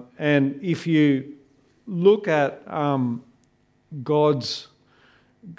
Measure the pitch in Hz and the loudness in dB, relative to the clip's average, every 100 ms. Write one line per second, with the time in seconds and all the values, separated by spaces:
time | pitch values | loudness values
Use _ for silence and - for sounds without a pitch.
0 | - - 151 143 139 139 185 156 170 160 | -10 -4 0 2 2 -2 -4 -4 0 2
1 | 147 135 135 - _ _ _ _ - 175 | 4 2 -4 -18 _ _ _ _ -10 2
2 | 190 208 202 151 139 - - 165 143 139 | 4 4 2 0 0 -4 -10 -4 -2 0
3 | 123 120 - _ _ _ _ _ - 147 | -2 -4 -12 _ _ _ _ _ -18 -10
4 | 120 151 151 131 113 - - _ _ _ | -2 2 2 0 -4 -10 -14 _ _ _
5 | _ _ _ _ 180 | _ _ _ _ -20